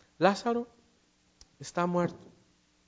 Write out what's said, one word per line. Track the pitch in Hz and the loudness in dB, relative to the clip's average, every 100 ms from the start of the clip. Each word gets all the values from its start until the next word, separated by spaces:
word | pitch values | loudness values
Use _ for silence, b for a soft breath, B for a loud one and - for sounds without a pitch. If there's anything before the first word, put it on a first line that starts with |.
| _ - | _ 2
"Lázaro | 175 196 240 233 240 - _ _ _ _ _ - - - | 2 2 -2 -4 -6 -14 _ _ _ _ _ -20 -20 -18
está | 139 - 180 | -8 -2 0
muerto". | 175 170 - - - _ _ _ _ | 2 0 -4 -20 -20 _ _ _ _